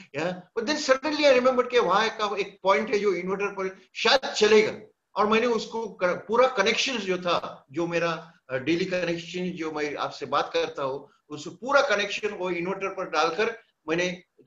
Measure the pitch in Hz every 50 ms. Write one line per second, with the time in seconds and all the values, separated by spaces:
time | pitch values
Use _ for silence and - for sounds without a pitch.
0 | - _ - 139 160 180 180 - - _ - 226 226 285 302 - - 262 262 269
1 | 277 311 302 294 294 285 254 247 247 262 254 247 247 247 247 240 202 175 185 208
2 | 220 220 - - 214 202 175 196 185 180 - _ - 190 196 208 220 - 220 202
3 | 202 208 180 175 180 185 196 185 202 196 196 190 190 190 - - - _ - -
4 | - 226 269 269 - - - - 208 208 220 214 170 123 - - - - _ _
5 | _ _ - 190 214 208 214 226 240 247 226 214 - - - 226 226 196 - -
6 | 185 180 175 - - - 220 240 254 254 - 196 196 226 220 - - 269 254 220
7 | 196 185 180 180 180 175 165 - - - - - _ _ 131 160 170 170 170 165
8 | 170 170 160 160 - - _ _ _ - 131 131 123 151 170 175 190 180 185 180
9 | 170 170 170 170 - - 180 180 180 180 156 147 160 156 151 - 151 147 139 -
10 | 123 - - - 143 127 143 151 165 - - 165 165 156 - 156 139 131 135 147
11 | - - _ _ _ - 147 143 - 170 - - 220 254 269 285 277 - 208 202
12 | 202 196 - - 214 202 - 175 180 185 175 170 170 185 190 185 196 190 - 190
13 | 180 - 165 151 160 165 165 196 220 226 226 - _ _ _ _ - 151 165 170
14 | 180 180 175 - _ _ _ _ -